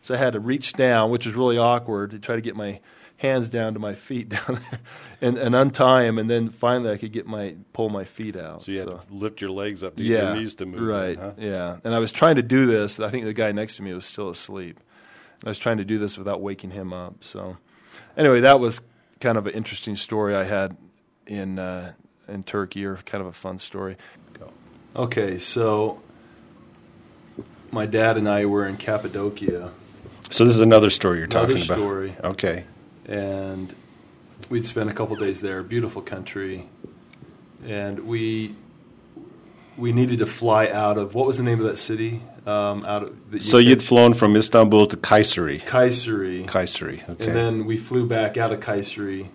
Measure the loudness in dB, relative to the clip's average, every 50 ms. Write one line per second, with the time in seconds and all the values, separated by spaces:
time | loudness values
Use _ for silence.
0 | _ -4 -2 0 0 0 0 -2 -4 -2 -4 -2 -4 -8 0 2 4 4 6 4
1 | 4 2 0 -2 -2 -4 -2 0 2 2 4 4 4 4 2 2 -2 -4 -4 -4
2 | -4 -6 -10 -12 -8 -6 -6 -4 -4 -8 -8 -8 -8 -8 -10 -12 _ _ _ _
3 | -20 -20 _ _ -2 0 0 0 -2 -2 -4 -4 -4 -4 -6 -6 -8 -10 -10 -12
4 | -12 -10 -8 -8 -8 -6 -8 -8 -6 -6 -8 -8 -8 -14 -16 -16 -16 -20 -20 -20
5 | -20 -20 -12 -4 -2 -2 0 0 0 2 4 4 4 4 4 4 6 6 6 6
6 | 6 2 0 -2 -2 0 0 0 0 -4 -6 -2 0 0 0 0 -2 -4 -4 -6
7 | -8 -10 -10 -10 -10 -10 -10 -10 -10 -10 -12 -16 -20 _ _ -4 -4 -4 -4 -6
8 | -10 -12 -14 -12 -12 -12 -10 -12 -14 -14 -16 -16 -12 -10 -8 -8 -8 -10 -12 -16
9 | -18 -18 -12 -8 -8 -8 -8 -8 -8 -8 -6 -6 -6 -6 -8 -8 -10 -12 -8 -6
10 | -2 0 2 2 2 0 -2 -4 -6 -8 -8 -10 -12 -10 -8 -6 -4 -4 -2 -2
11 | -4 -4 -6 -8 -10 -14 -14 -10 -8 -6 -6 -6 -6 -8 -10 -10 _ -2 -2 -2
12 | -2 -2 0 4 4 4 6 4 2 2 2 4 4 4 2 2 0 -2 -6 -6
13 | -8 -6 -6 -6 -8 -6 -4 -2 -2 -2 -2 -4 -6 -8 -10 -12 -12 -10 -10 -10
14 | -12 -12 -12 -10 -10 -10 -10 -12 -14 -12 -12 -12 -12 -14 -16 _ _ _ _ _
15 | _ _ -20 -20 -20 _ _ _ -10 -10 -10 -4 -2 -2 -2 -2 -2 -4 -2 -2
16 | -2 -4 -6 -8 -8 -6 -6 -6 -6 -10 -10 -10 -14 -16 -14 -12 -12 -12 -12 -12
17 | -14 -16 -18 _ -20 -18 -16 -14 -14 -14 -16 -18 _ _ _ _ _ _ -20 -20
18 | -20 _ _ 2 4 6 6 8 8 8 8 8 6 2 -2 -4 -12 _ _ _
19 | _ _ _ _ -2 0 0 0 -2 -4 -8 -8 -10 -10 -12 -12 -10 -10 -8 -8
20 | -8 -4 -2 -2 0 0 0 -2 -2 -2 -2 -2 -2 -4 -6 -14 _ _ _ _
21 | _ _ _ _ _ -14 -12 -10 -8 -8 -8 -8 -8 -10 -10 -10 -12 -16 -18 _
22 | _ _ _ _ _ -16 -14 -14 -14 -8 -6 -6 -6 -6 -8 -10 -8 -8 -10 -10
23 | -12 -12 -10 -10 -10 -10 -14 -12 -12 -12 -12 -12 -14 -14 -12 -10 -10 -10 -12 -14
24 | -20 -20 -20 -20 _ _ -20 -20 -20 -20 -20 _ _ -20 -20 -20 _ _ -6 -6
25 | -6 -2 -2 -2 -2 -2 -4 -6 -8 -6 -2 0 0 2 2 2 0 -2 -4 -8
26 | -16 _ -20 -20 -20 -20 -20 -20 -20 -20 -20 -20 -20 -20 _ _ _ _ -20 -20
27 | -20 -20 -20 _ -20 -20 -18 -18 -18 -18 -20 -20 -18 -8 -6 -4 -4 0 2 2
28 | 4 4 2 2 0 0 0 2 2 2 0 0 0 -2 -6 -8 -4 -4 -4 -4
29 | -4 -6 -6 -4 -4 -4 -6 -2 -2 -2 -2 -2 -8 -12 -16 -18 -20 -20 -20 -20
30 | -20 -20 -20 -16 -8 -4 4 6 8 8 8 8 8 10 10 10 10 8 4 2
31 | 2 0 0 0 -2 0 2 2 2 2 2 0 0 -2 -2 -2 -2 -2 -4 -4
32 | -6 -8 -10 -6 -6 -6 -4 -2 -2 -2 -2 -4 -8 -14 -20 -20 -20 -20 _ -20
33 | -14 -10 -8 -6 -6 -6 -6 -6 -8 -8 -10 -10 -12 -12 -14 -20 -20 -20 -20 -20
34 | -20 -20 -20 _ _ -20 -20 -20 -12 -6 -6 -4 -4 -4 -4 -4 -4 -4 -4 -6
35 | -6 -6 -4 -4 -4 -4 -4 -4 -6 -8 -6 -8 -8 -4 -4 -4 -4 -4 -8 -10
36 | -12 -12 -12 -12 -12 -12 -10 -10 -10 -8 -10 -12 -14 -18 -20 -20 -20 -20 -20 -20
37 | _ _ -20 -20 -20 -20 -20 -20 -20 _ -20 -20 -14 -10 -8 -8 -6 -8 -8 -10
38 | -8 -6 -4 -4 -2 -2 -4 -4 -6 -8 -12 -16 -20 -20 _ -20 -20 -20 -20 -20
39 | _ _ -20 -20 -20 -20 -20 -20 -20 -20 -20 -20 -20 -20 -12 -4 -2 0 2 2
40 | 2 2 2 0 -2 -2 -2 -2 0 4 4 4 4 2 2 0 0 0 0 0
41 | -2 -4 -2 -2 0 0 0 0 0 0 0 0 0 -2 -2 -4 -6 -6 -4 -4
42 | -4 -4 -6 -8 -12 -16 -20 -14 -8 -4 -2 -2 0 -2 -4 -6 -6 -6 -6 -6
43 | -6 -8 -12 -18 -18 -10 -8 -6 2 8 8 10 10 10 8 6 6 6 8 8
44 | 10 8 8 6 6 6 6 6 4 6 8 8 8 10 8 8 8 6 4 -6
45 | 2 4 6 6 6 4 2 0 -2 -4 -4 -6 -8 0 4 4 4 4 4 0
46 | -2 -2 -4 -4 -4 -4 -6 -8 -8 -4 -2 -2 -2 -2 -6 -8 -8 -8 -10 -12
47 | -12 -14 -10 -6 -4 -2 0 0 0 0 -2 -2 -4 -4 -4 -6 -6 -2 -2 0
48 | 0 0 0 0 0 0 0 -2 -2 -2 -2 -4 -4 -4 -4 -4 -4 -6 -8 -8
49 | -8 -8 -8 -8 -10 -14 -16